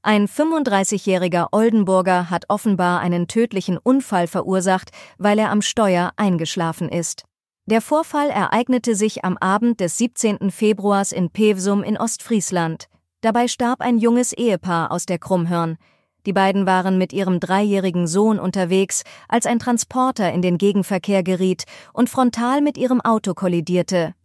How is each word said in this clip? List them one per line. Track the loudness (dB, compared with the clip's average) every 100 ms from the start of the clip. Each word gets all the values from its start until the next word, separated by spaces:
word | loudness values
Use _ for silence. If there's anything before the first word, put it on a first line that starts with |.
Ein | 2 2 2
fünfunddreißigjähriger | 0 0 2 2 0 0 -2 0 0 2 0 2
Oldenburger | 2 4 4 4 2 4 0 0
hat | -6 -2
offenbar | -2 0 0 2 0
einen | 0 -2 0
tödlichen | 0 0 -2 -4 -2
Unfall | 2 0 0 -2 -2
verursacht, | -4 -2 0 2 -2 -4 -20 -20 -2
weil | 2 2
er | 2
am | 0
Steuer | -2 0 2 2 0 0
eingeschlafen | 0 0 -2 -4 -4 -4 -4
ist. | -4 -6 -10 _ _ _ _ -2
Der | -2
Vorfall | 2 -2 0 -2 0
ereignete | 0 0 0 0 0 0
sich | 0 -2 -2
am | -4 -2
Abend | 0 2 2 0
des | -2 0
siebzehnten | -2 0 -2 0 -4
Februars | 0 0 2 0 0 0
in | -2 -4
Pevsum | 2 2 2 0 0
in | -2 -2
Ostfriesland. | -4 -6 -2 -2 0 -2 -2 -6 -14 _ _ _
Dabei | 0 2 0
starb | 0 -2 0
ein | 0 2
junges | 4 2 0
Ehepaar | -2 0 0 -2 -2 -2
aus | -4
der | -4 -6
Krummhörn. | -2 -2 0 -2 -2 -6 _ _ _ _
Die | -2
beiden | 2 2 2 2
waren | 2 2 0
mit | 0
ihrem | -2 0 0
dreijährigen | 0 0 2 0 0 0 0
Sohn | 2 2 2
unterwegs, | -2 -2 0 0 0 -4 -8 -20 -2
als | -2
ein | 0 -2
Transporter | 0 -2 -2 -2 -2 0 0
in | 0
den | 0 2
Gegenverkehr | 2 2 0 -4 0 0
geriet | 0 0 0 -2 -8 -18 -10
und | -2 0
frontal | 2 0 0 -2 2
mit | 0 0
ihrem | 0 0
Auto | 0 0 -2
kollidierte. | -2 -2 -2 0 -2 0 -2 -2 -6